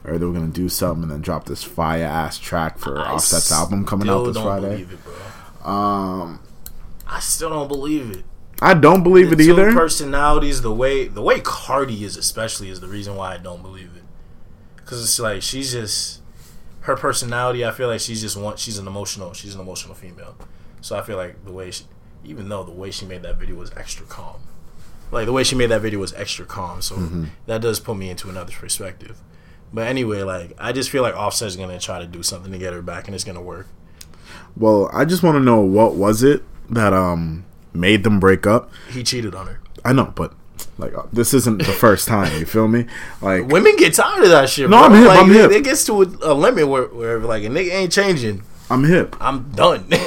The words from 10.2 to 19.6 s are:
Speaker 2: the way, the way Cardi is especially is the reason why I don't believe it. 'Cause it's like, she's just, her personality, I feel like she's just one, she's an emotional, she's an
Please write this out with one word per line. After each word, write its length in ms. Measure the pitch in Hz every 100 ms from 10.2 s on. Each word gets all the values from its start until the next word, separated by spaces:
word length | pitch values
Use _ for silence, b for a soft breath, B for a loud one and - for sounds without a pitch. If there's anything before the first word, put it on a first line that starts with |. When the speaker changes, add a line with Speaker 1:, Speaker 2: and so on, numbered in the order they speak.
| 147 151 143 135
Speaker 2:
the 100 | 110
way, 360 | 120 131 135 120
the 140 | 104
way 180 | 143 -
Cardi 640 | - - - 131 131 107
is 120 | 101 90
especially 520 | - - 110 - 98
is 120 | 92
the 60 | 90
reason 280 | 101 98 98
why 180 | 92
I 40 | 90
don't 220 | 90 90
believe 280 | 95 95 90 -
it. 60 | - - - - - - - -
'Cause 180 | - 123
it's 160 | 113 -
like, 240 | 113 101
she's 300 | - 131 131
just, 480 | 123 107 - - - - b b b - -
her 140 | - 131
personality, 680 | 143 127 123 120 127 123
I 60 | 117
feel 160 | - 123
like 120 | 113
she's 200 | - 113
just 160 | 107 95
one, 200 | 104 -
she's 220 | - 104
an 80 | 98
emotional, 460 | 98 98 101 90
she's 220 | 90 101
an 60 | 98